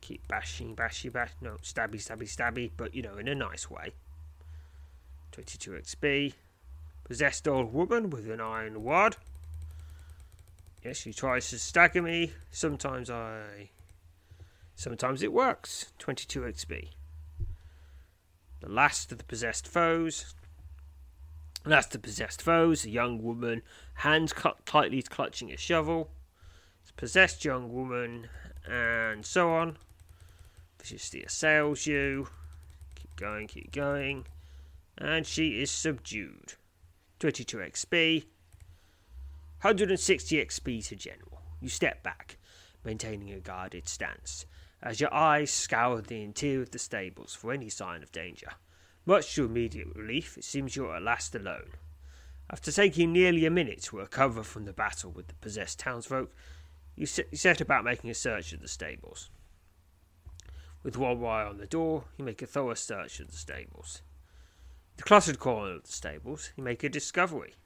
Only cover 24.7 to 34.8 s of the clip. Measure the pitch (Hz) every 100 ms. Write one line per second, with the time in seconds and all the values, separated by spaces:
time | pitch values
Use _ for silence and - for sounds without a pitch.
24.7 | 151 117 131 - - 139 - 110 65 -
25.7 | 170 156 165 160 - - _ - - -
26.7 | _ - - 123 185 185 - 151 131 123
27.7 | 123 127 123 120 120 117 - - - -
28.7 | 120 117 117 113 107 - 185 175 165 165
29.7 | 151 - - - - - - - - -
30.7 | _ - - - - - - 156 151 147
31.7 | 147 - 147 139 135 135 - - - -
32.7 | - - - - - 101 107 107 - -
33.7 | 139 143 143 135 139 127 - - - -
34.7 | -